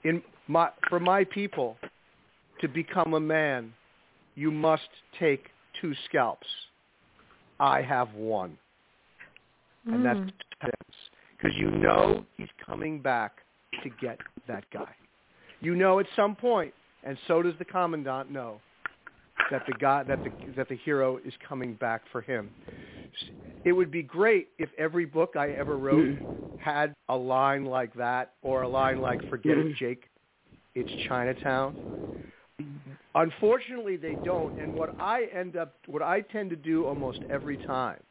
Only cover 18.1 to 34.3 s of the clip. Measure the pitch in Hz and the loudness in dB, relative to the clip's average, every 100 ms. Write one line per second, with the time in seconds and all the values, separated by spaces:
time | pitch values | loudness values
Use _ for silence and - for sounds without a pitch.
18.1 | 131 135 139 117 107 _ _ - _ - | -6 -6 -8 -10 -12 _ _ -14 _ -20
19.1 | _ _ - - 135 - 131 139 143 131 | _ _ -4 -2 -2 -4 0 2 2 2
20.1 | 131 131 - - 131 131 123 - 143 131 | -4 -4 -10 -10 -8 -6 -6 -2 2 2
21.1 | 127 135 - - 135 127 107 120 113 - | 0 -10 -16 -12 -8 -8 -4 -4 -4 -6
22.1 | 123 113 123 101 - - - - - - | -10 -4 -6 -6 -14 -18 -18 -18 -18 -16
23.1 | - - - - - 180 180 170 165 139 | -14 -14 -14 -18 -2 2 4 4 0 -4
24.1 | 160 214 208 - - 156 - 160 175 160 | 2 4 4 2 -6 -6 -2 0 0 0
25.1 | 156 160 151 143 139 147 139 135 151 139 | 0 0 0 -2 -2 -2 -2 4 6 6
26.1 | 143 - - - - 151 147 151 147 - | 2 -6 -10 -12 -6 -2 0 0 -2 -4
27.1 | 127 127 131 139 139 135 127 120 117 120 | -2 2 4 4 4 0 -2 -2 -2 -2
28.1 | 127 127 _ 135 131 127 131 131 131 127 | 0 -4 _ -2 0 2 2 4 2 0
29.1 | 123 - 123 156 143 156 143 123 123 _ | -2 -4 0 4 4 4 -2 -4 -6 _
30.1 | _ _ _ _ - _ 127 120 - - | _ _ _ _ -20 _ -6 -6 -6 -4
31.1 | 127 123 127 143 131 135 - - - - | -2 0 -2 0 0 0 -6 -12 -10 -10
32.1 | - - - _ - 147 143 135 139 _ | -12 -16 -20 _ -14 -12 -12 -16 -20 _
33.1 | 151 165 - 214 247 233 247 208 180 156 | 2 2 2 4 4 0 -8 -6 -6 -6
34.1 | 151 175 | -6 -2